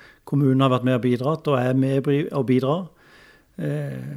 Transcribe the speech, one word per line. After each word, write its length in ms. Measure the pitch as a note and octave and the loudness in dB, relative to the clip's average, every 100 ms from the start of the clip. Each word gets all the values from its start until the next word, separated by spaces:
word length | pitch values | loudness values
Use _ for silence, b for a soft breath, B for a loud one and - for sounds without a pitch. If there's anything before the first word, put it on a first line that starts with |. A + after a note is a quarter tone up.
| B B | B B
Kommunen 400 | - C#3+ C#3 C3 | -4 2 2 4
har 60 | C3+ | 4
vært 120 | B2+ | 2
med 100 | B2 B2+ | 2 0
og 60 | |
bidratt, 460 | B2 A#2+ B2+ D#3 D3+ | 0 0 -2 -2 0
og 100 | C3 | 0
er 140 | B2+ | 2
med 320 | C3 C3 C3+ C3+ C#3+ - | 0 0 0 0 0 0
og 140 | C#3+ A#2+ | -4 2
bidrar. 420 | B2+ C3 E3 F3 b b b b b b - | 2 2 -2 -4 b b b b b b -8
Eh, 600 | D3+ D3 C#3+ C3 C3 | -6 -6 -6 -10 -12